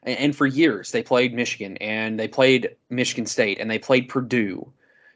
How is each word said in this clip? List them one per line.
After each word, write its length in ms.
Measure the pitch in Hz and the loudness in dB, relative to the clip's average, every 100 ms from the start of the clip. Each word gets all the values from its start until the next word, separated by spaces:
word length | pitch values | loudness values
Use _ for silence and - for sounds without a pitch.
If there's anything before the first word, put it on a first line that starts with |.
And, 140 | - 123 | -6 -2
and 180 | 147 139 | 0 2
for 120 | 139 | 0
years, 440 | 131 160 101 - | 4 2 2 -4
they 120 | 120 | -4
played 300 | - 127 127 | 0 2 2
Michigan, 440 | 120 113 - 101 92 | 0 -4 -6 -10 -8
and 420 | 107 110 110 110 | -6 -4 -4 -4
they 80 | 110 | -4
played 480 | - 131 127 123 - - | 2 4 4 0 -8 -8
Michigan 360 | 123 120 - 107 | -4 -2 -4 -4
State, 340 | - 107 98 | 0 0 -2
and 100 | 110 | -4
they 80 | 110 | -4
played 320 | - 131 123 | 2 2 2
Purdue, 600 | 135 120 123 101 - - _ _ _ _ | -4 0 0 0 -4 -12 _ _ _ _